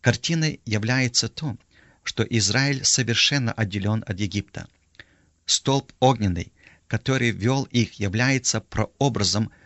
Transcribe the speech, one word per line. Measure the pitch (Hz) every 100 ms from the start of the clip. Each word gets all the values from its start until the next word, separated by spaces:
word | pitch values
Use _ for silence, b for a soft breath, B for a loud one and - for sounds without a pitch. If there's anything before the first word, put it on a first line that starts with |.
Картиной | 127 117 - 165 156 -
является | - 107 110 127 127 123 110
то, | - 156 104 _ b b b
что | - -
Израиль | 110 113 98 117 139 135 -
совершенно | - 117 113 - 143 117
отделён | - 107 101 98 110 -
от | 95
Египта. | 104 101 - - - _ _ _ B B B _ -
Столб | - - 139 - _
огненный, | 131 120 104 87 - b b b _
который | 110 - 131 120
вёл | 92 107 135 131
их, | 120 110 -
является | 101 101 127 131 - 110
прообразом | - - 107 _ 139 113 98 101 110 b